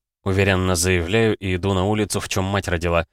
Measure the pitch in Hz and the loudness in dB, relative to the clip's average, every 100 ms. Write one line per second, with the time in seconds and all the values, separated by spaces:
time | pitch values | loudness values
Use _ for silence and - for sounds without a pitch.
0 | _ _ 98 95 98 92 92 85 92 90 | _ _ -2 2 2 2 2 2 2 0
1 | 82 113 110 101 98 90 98 95 98 107 | 2 2 2 0 -2 -2 0 0 0 0
2 | 101 98 - 98 95 101 - 85 87 85 | -2 -4 -4 -4 -2 -2 -2 -2 0 0
3 | - | -2